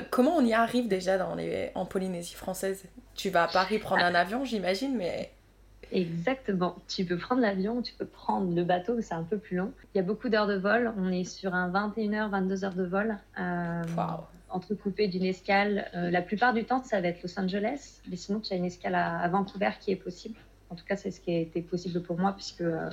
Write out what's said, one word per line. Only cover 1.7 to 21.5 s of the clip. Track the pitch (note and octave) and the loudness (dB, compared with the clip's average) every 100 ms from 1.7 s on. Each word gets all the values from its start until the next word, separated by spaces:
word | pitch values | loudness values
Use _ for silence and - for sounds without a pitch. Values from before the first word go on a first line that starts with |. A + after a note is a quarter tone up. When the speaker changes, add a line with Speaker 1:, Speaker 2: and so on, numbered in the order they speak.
| - | -4
Speaker 1:
en | F#3 | -4
Polynésie | G3 F#3 F3 F3 - | -2 -2 -4 -8 -8
française ? | - F#3 G3 F#3+ - - - - | -8 -4 -4 -4 -10 -20 -16 -6
Tu | G3 | 2
vas | F3 | 4
à | E3 | 4
Paris | F#3 F#3+ G#3+ | 4 2 0
prendre | - F#3 F3 | 2 4 6
Speaker 2:
Ah. | |
Speaker 1:
un | F3 | 4
avion, | F3+ A#3 C4+ | 4 0 -2
j'imagine, | A3 F3+ G3 C#4 B3 | -2 0 0 0 -2
mais | F3 G#2+ - - _ _ - - - | -2 -4 -6 -12 _ _ -20 -20 -4
Speaker 2:
Exactement. | G3 E3+ E3 E3+ F3 - F#3 F3+ - - | 0 0 0 -2 -2 -2 0 0 -4 -8
Tu | - F3 | -4 -2
peux | F3 | -2
prendre | - B3+ | 0 2
l'avion, | A3 F#3+ G3 B3 | 2 2 0 -2
tu | A3+ | -4
peux | - - | -8 -10
prendre | - - G#3+ F#3+ E3+ | -6 -2 0 2 2
le | |
bateau, | F3 F3+ F3 A#3+ | 2 2 2 -2
mais | |
c'est | - | -2
un | E3 | -4
peu | E3 G#3 | -2 -4
plus | - F3+ | -2 -2
long. | G#3 - - | -2 -6 -4
Il | G3 | 0
y | |
a | |
beaucoup | F3+ G#3+ B3 | 0 -2 0
d'heures | G#3+ G#3 | 2 2
de | G3 | 2
vol. | G3 A3+ A#3 G#3+ | 2 2 2 0
On | F#3 | 0
est | F3+ | 0
sur | F3+ - F#3+ | -2 -6 -2
un | F3+ F3+ | 0 0
vingt | F#3+ G#3 G#3 | 0 0 -2
et | |
une | G#3 G#3+ | -2 0
heures, | G#3+ | 0
vingt-deux | G3 F#3+ F#3+ F#3+ | 0 0 0 -2
heures | |
de | F3+ | -2
vol, | F3+ G3 A3 G#3 - - | 0 0 0 -4 -8 -6
euh, | F3+ F3 E3+ E3+ E3 E3+ | -4 -2 -2 -2 -2 -2
Speaker 1:
Waouh. | E3+ E3 - - - | -2 -4 -10 -18 -10
Speaker 2:
entrecoupé | F#3 - G#3 G3+ F#3+ G#3 | -8 -4 -4 -2 0 0
d'une | F3+ F#3 | 2 0
escale. | F#3 - G3 G#3 G3+ - F3 | 0 2 2 4 0 -4 -4
Euh, | F3 | 0
la | F3+ | 0
plupart | F3 G3+ B3 | 0 2 2
du | A3+ | 2
temps, | G#3+ C4 | 0 -2
ça | B3+ G3+ | 0 0
va | F3 | 0
être | F3 | -2
Los | F3+ - | -6 -4
Angeles, | F#3 G3+ G#3+ C#4+ - - - | -2 0 -2 -4 -10 -18 -10
mais | F3+ | -8
sinon, | - G#3+ | -4 -4
tu | - | -2
as | F#3 | -2
une | F3+ | -2
escale | - G3 F3+ | -4 -2 0
à, | E3+ E3+ | 0 0
à | F3 | 2
Vancouver | G3 F#3+ F#3+ G#3 G3 | 2 0 0 -2 0
qui | - | -2
est | F#3+ | -2
possible. | - - A3 - - - - | -4 -12 -12 -14 -20 -20 -16
En | F3 | -10
tout | - | -4
cas, | G3 | -4
c'est | F#3+ | -4
ce | F3 | -6
qui | - | -2
a | E3+ | 0
été | E3 | 0